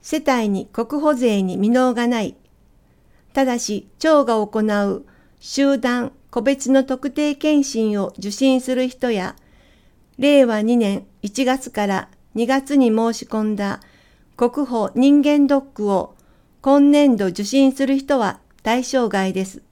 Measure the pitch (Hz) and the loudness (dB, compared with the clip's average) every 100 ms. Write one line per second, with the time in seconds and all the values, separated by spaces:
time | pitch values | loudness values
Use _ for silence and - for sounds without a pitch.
0 | - 311 302 254 220 196 - - 226 285 | -6 -4 -2 0 0 -4 -6 -8 -6 -2
1 | 302 277 247 208 185 180 202 240 254 233 | -2 0 0 0 -2 -2 0 2 2 0
2 | 240 240 208 - _ _ _ _ _ _ | -2 -2 -4 -10 _ _ _ _ _ _
3 | _ _ _ - 262 240 - 208 - _ | _ _ _ -2 -2 -2 -4 -8 -10 _
4 | 311 302 254 226 214 220 214 208 202 190 | 2 2 2 0 -2 -2 -2 0 -2 -4
5 | - _ _ _ - - 277 277 247 247 | -10 _ _ _ -12 0 2 2 0 -2
6 | 240 _ _ - 226 269 254 269 269 262 | -6 _ _ -4 -2 -2 2 0 2 -4
7 | 285 262 294 285 302 302 269 220 220 208 | -6 -4 -4 -2 0 0 0 -2 -2 -2
8 | 190 - 202 202 269 262 254 254 254 - | -4 -8 -12 0 2 2 0 -2 -2 -4
9 | 247 214 185 - _ _ _ _ _ _ | -4 -4 -6 -12 _ _ _ _ _ _
10 | _ - 269 285 254 214 214 240 214 202 | _ -2 4 6 4 2 0 2 0 -2
11 | - _ 208 208 254 262 262 - 208 190 | -8 _ -12 -4 -2 -2 -4 -6 -4 -4
12 | - _ _ 214 233 269 269 285 247 220 | -6 _ _ -6 -2 -2 0 2 2 2
13 | 226 226 - 220 214 208 202 202 _ _ | 0 -4 -6 -4 -4 -4 -6 -8 _ _
14 | _ _ _ - 233 262 269 240 214 - | _ _ _ -4 -2 -2 -4 -2 -4 2
15 | 269 285 285 294 277 277 269 - 208 190 | 4 4 4 2 2 2 -2 -6 -2 -2
16 | - _ _ _ _ _ - 285 285 294 | -4 _ _ _ _ _ 0 4 6 6
17 | 294 226 196 175 208 269 269 262 269 269 | 4 2 0 -4 -2 2 2 2 -2 -2
18 | 269 277 208 - _ _ - 240 247 262 | 0 -2 -2 -6 _ _ -2 -2 0 -2
19 | 233 196 190 185 190 - _ | 0 -2 -2 -4 -6 -10 _